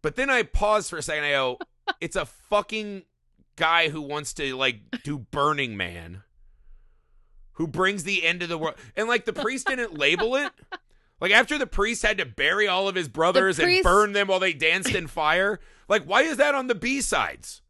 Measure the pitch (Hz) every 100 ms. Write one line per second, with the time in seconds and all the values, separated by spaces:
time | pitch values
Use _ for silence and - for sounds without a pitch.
0 | 156 147 269 254 214 - 208 214 - 165
1 | 147 151 147 139 131 127 - _ - -
2 | 170 190 156 - _ 208 202 220 208 196
3 | - _ _ _ _ - 160 170 165 156
4 | 143 147 143 - 139 131 135 110 - 240
5 | 147 147 110 147 143 147 131 104 90 87
6 | 82 92 _ _ - _ - - - _
7 | _ _ _ - - - 165 139 190 202
8 | 165 196 165 175 175 165 160 - - -
9 | 220 240 233 - 220 262 - 254 226 160
10 | 143 170 220 262 - _ - - _ _
11 | _ _ 185 208 240 302 262 - 208 233
12 | 214 202 151 107 143 190 208 185 196 185
13 | 156 131 165 175 190 185 - 370 349 190
14 | 208 202 196 185 185 151 160 175 190 208
15 | 160 - 151 170 196 208 - - _ 214
16 | 170 208 311 247 294 277 254 208 240 269
17 | - 156 92 67 - - _